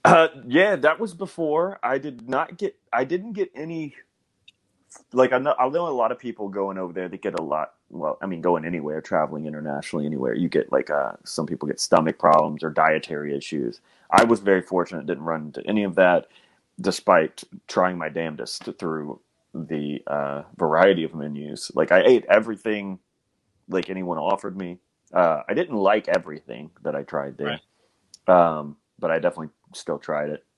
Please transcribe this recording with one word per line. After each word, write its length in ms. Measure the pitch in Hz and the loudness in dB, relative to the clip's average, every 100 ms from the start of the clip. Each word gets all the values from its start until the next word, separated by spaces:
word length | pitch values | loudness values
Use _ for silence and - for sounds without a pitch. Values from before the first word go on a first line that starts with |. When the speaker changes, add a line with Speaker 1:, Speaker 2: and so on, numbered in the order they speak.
Speaker 1:
Uh, 260 | - 170 160 139 120 | 8 8 6 0 2
yeah, 280 | 139 202 180 | 4 4 4
that 220 | 147 160 | 2 2
was 140 | 214 | -6
before. 640 | 170 190 - 160 151 180 196 | -8 -12 -6 -2 0 -2 -4
I 160 | 120 135 | -2 -2
did 280 | 147 120 120 | -4 -12 -4
not 300 | 131 165 180 | -4 -4 -6
get, 180 | 196 _ _ | -8 _ _
I 120 | 120 | -2
didn't 300 | 135 180 220 | -2 -4 -6
get 180 | 208 185 | -6 -8
any, 400 | - 160 165 151 - _ _ _ _ _ _ _ _ _ - _ | -6 -10 -8 -10 -14 _ _ _ _ _ _ _ _ _ -20 _
like, 220 | 120 127 | 4 4
I 40 | 208 | 4
know, 160 | 139 - | 0 0
I 100 | 131 | 0
know 180 | 160 170 | 0 -2
a 20 | |
lot 220 | 127 113 | 0 -2
of 60 | 123 | -2
people 320 | 123 107 101 | -10 -10 -8
going 300 | 98 98 95 | -4 -4 -4
over 140 | 92 | -8
there 160 | 87 90 | -8 -8
that 120 | 92 | -6
get 180 | 101 90 | -6 -6
a 40 | |
lot, 300 | 80 76 - _ _ | -4 -4 -6 _ _
well, 260 | 82 78 71 | -6 -6 -6
I 20 | 95 | -8
mean, 160 | 85 | -2
going 240 | 87 85 80 | 0 0 0
anywhere, 360 | 87 73 78 | -6 -6 -8
traveling 440 | - 85 76 78 76 | -2 -2 -2 -4 -10
internationally 600 | 76 76 71 - 80 73 | -8 -8 -8 -6 -6 -4
anywhere, 260 | 73 64 | -4 -2
you 160 | 58 - | -2 0
get, 220 | 73 - | 0 0
like, 180 | 65 - | -2 0
uh, 220 | 76 64 50 - | -2 -2 -8 -10
some 200 | - 76 | -8 -6
people 220 | 82 73 | -6 -6
get 120 | - | -6
stomach 380 | - 82 80 - | 2 2 2 2
problems 460 | 85 80 78 76 | 6 6 4 -4
or 80 | 80 | -4
dietary 640 | 76 78 78 - 76 73 71 | 0 2 2 -4 -8 -6 -6
issues. 420 | - 76 60 - _ _ _ 98 | -6 -4 -6 -8 _ _ _ 2
I 100 | 117 | 4
was 160 | 110 | 2
very 200 | 101 95 | 4 2
fortunate, 460 | 87 92 85 87 80 | 2 -2 -2 -8 -8
didn't 160 | 71 | -6
run 220 | 80 80 76 | -6 -6 -8
into 200 | - - | -10 -4
any 180 | 107 | -2
of 120 | 101 90 | 0 4
that, 320 | 92 85 - _ _ _ _ - | 6 4 0 _ _ _ _ -4
despite 640 | 92 - - 87 80 - - - - | -4 -2 4 4 4 -6 -20 -20 -6
trying 300 | - 92 90 | 0 0 -2
my 120 | 80 | -6
damnedest 540 | 82 82 76 60 - - - | -6 -6 -8 -10 -10 -12 -8
through 420 | 85 80 73 - _ _ _ - | -6 -6 -8 -12 _ _ _ -12
the, 480 | 78 78 73 73 - | -8 -6 -6 -8 -6
uh, 380 | 73 71 71 - - | -4 -4 -8 -12 -2
variety 480 | 80 78 95 92 | 2 6 6 6
of 120 | 80 80 | 0 -6
menus. 560 | 73 73 76 76 - | -8 -8 -10 -12 -6
Like, 180 | - 78 | -2 4
I 120 | 90 | 6
ate 200 | 110 123 - | 8 6 6
everything, 680 | 101 113 101 113 104 98 92 _ _ _ _ _ _ - | 4 4 -6 -4 -4 -6 -12 _ _ _ _ _ _ -4
like, 200 | 92 85 | -4 -2
anyone 300 | 95 90 82 | -6 -4 -2
offered 360 | 78 98 107 92 | 0 0 -2 -8
me. 220 | 90 90 _ _ _ | -10 -12 _ _ _
Uh, 300 | 90 85 76 - | 2 4 2 -2
I 60 | 113 | -4
didn't 220 | 180 110 | -2 2
like 300 | 95 107 - | 2 2 2
everything 600 | 101 85 76 - 58 80 _ | -2 -2 -16 -14 -16 -16 _
that 120 | 73 71 | -6 -6
I 60 | |
tried 360 | 71 78 69 65 | -6 -6 -6 -8
there. 220 | 71 71 _ _ _ _ _ - - | -8 -8 _ _ _ _ _ -6 4
Speaker 2:
Right. 300 | 90 82 78 | 6 6 2
Speaker 1:
Um, 200 | 73 73 _ _ | -8 -14 _ _
but 100 | 85 | -2
I 80 | 80 | 0
definitely 320 | 87 82 78 _ _ | 0 -4 -14 _ _
still 240 | - - 73 | -14 -8 -8
tried 320 | - 73 76 | -4 -4 -4
it. 160 | 76 _ | -8 _